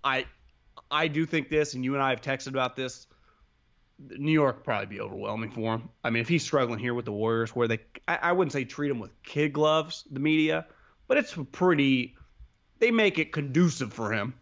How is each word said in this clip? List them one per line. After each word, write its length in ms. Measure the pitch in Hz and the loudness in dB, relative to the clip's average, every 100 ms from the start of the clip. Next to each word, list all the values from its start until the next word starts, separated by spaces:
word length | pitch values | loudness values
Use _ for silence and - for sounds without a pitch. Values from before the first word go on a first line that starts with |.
I, 220 | 135 131 - _ _ _ _ - _ | 0 -2 -4 _ _ _ _ -20 _
I 200 | 147 165 | -2 0
do 160 | 147 160 | 0 0
think 240 | 160 131 | -2 0
this, 240 | 156 147 | 0 0
and 100 | 127 | -2
you 120 | 127 139 | -2 0
and 60 | |
I 100 | 135 | 0
have 100 | 120 | 0
texted 260 | 143 135 - | -2 -6 -4
about 280 | 135 127 - | -2 -2 -4
this, 320 | 131 - - _ _ _ _ _ _ _ _ _ | -8 -10 -20 _ _ _ _ _ _ _ _ _
New 320 | 135 - 147 | -18 -4 2
York 260 | 156 139 117 | 4 4 0
would 60 | |
probably 220 | - 107 98 | -4 -2 -4
be 140 | 101 | -8
overwhelming 520 | 107 - 104 107 113 | -8 -8 -6 -4 -6
for 240 | 113 110 113 | -4 -2 -2
him. 140 | 117 _ | -6 _
I 80 | 120 | -2
mean, 100 | 117 | -2
if 60 | 117 | 0
he's 160 | 165 | 0
struggling 360 | - 147 123 113 | 2 0 0 -2
here 140 | 123 | -4
with 120 | 120 120 | -4 -4
the 60 | |
Warriors, 440 | 104 110 113 113 123 | -2 0 0 -2 0
where 120 | 117 | 0
they, 120 | 113 - - - | 0 -6 -12 -4
I, 80 | 170 | 0
I 80 | 170 | 2
wouldn't 200 | 180 165 | 2 2
say 120 | 139 | 0
treat 260 | 127 - 147 | -6 -4 -4
him 100 | 123 | -4
with 120 | 98 _ | -6 _
kid 300 | - 147 151 | -8 0 0
gloves, 500 | 143 151 156 156 - - | 4 4 4 0 -12 -10
the 100 | 135 | -2
media, 460 | 151 156 156 156 - - _ _ _ | 2 4 2 0 -6 -20 _ _ _
but 100 | 262 | 0
it's 180 | 247 170 135 | 2 -8 -10
pretty, 640 | - 180 156 139 131 120 - - _ - _ _ _ | 2 4 4 4 2 0 -10 -20 _ -20 _ _ _
they 120 | 233 | 2
make 260 | 233 202 160 | 4 2 2
it 160 | 156 | -2
conducive 580 | 156 143 135 175 - 120 | -4 0 4 4 2 -8
for 200 | 117 107 | -4 -2
him. 220 | 110 113 - | -2 -4 -8